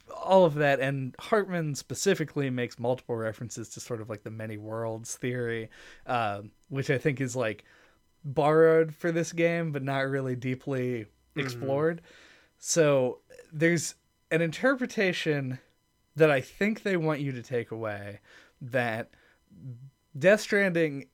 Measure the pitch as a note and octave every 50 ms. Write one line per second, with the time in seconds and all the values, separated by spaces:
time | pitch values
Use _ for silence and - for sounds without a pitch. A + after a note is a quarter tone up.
0 | _ - - - - - F#3 F#3+ F#3 E3 C#3+ D3 D3+ C#3+ C#3 C3+ C3+ C3+ C#3 C#3
1 | C3 B2+ - - - - - G#3+ G3 F3+ F3+ F3 E3 D3+ C#3+ - - _ C3 -
2 | - G3 F#3 - D#3+ C#3+ - D3 C#3 C3+ B2+ B2 B2 A#2 - - A#2 B2 B2+ B2
3 | - - B2 A2+ A2+ A2 A2 - B2 A2 - - A2+ - - - - - B2 A2
4 | A2 G#2+ A2 G#2 _ A#2 A2 A2 A2 A2 A2 G#2 G#2 G#2+ A2 A2+ A2+ A2+ A2 A2
5 | A2+ - - - - B2+ B2 B2 A#2+ A#2 A#2 A2+ A2 A2 - - - - - -
6 | - - B2+ A#2+ A#2 G#2+ G2+ G2+ G#2 G#2 _ _ _ _ C#3+ C3+ C3+ - C#3+ B2+
7 | - D3+ C#3 B2 C#3 B2+ A2+ C3 A#2+ A2 G#2+ - - _ _ _ _ _ _ _
8 | _ _ _ _ _ D3+ B2+ - D3 D3 D3+ D#3+ D#3+ D#3+ D#3+ D#3+ E3 D#3+ D3+ -
9 | - F3 E3 E3 E3 E3 - E3 E3 E3+ E3+ E3+ E3+ E3 C#3+ C#3+ C3 C3+ C#3 C3+
10 | C3+ C3+ C3+ C#3 C3+ C3 B2+ B2 A#2 C3 B2+ B2+ - - C#3 C3 B2+ B2+ B2 A#2
11 | G#2 - _ _ _ _ _ D3+ C#3+ C3+ A#2+ A#2+ C3 C3+ C#3 C#3 D3+ D#3+ E3+ E3
12 | - - - - - - - _ _ _ _ _ - - - E3+ D#3 D3 C#3+ C3+
13 | B2+ B2 - - _ _ - - - _ D#3+ D3+ D#3+ E3 E3+ D#3+ - - - _
14 | _ _ _ _ _ _ E3 D#3+ E3 E3 D3+ - - C4 C#4 B3+ B3+ B3 - -
15 | G3+ F#3 F3 - - E3 D3 C#3+ C3+ B2+ B2+ B2+ - _ _ _ _ _ _ _
16 | _ _ _ D3 D#3+ D#3 C#3+ C3+ B2 - - - G3 G#3 A3 - - G3+ F#3+ F3+
17 | D#3 D#3 D#3 C3+ D3 C#3 C3 B2 A2+ - B2+ A#2+ A#2 - A2+ A2 A2+ G#2+ G#2 G2+
18 | G2+ G2+ G2+ G2+ _ _ - - - _ _ _ - B2 A#2+ C3 A#2+ A#2+ A2 A2+
19 | A2+ - _ _ _ _ _ _ _ _ - - - C3 A#2+ A#2 C3 C3+ _ _
20 | _ _ _ C#3+ C3+ F3+ G#3 G#3 - - - G3+ G3+ F#3+ E3+ E3+ E3 D#3 C#3 C#3
21 | - -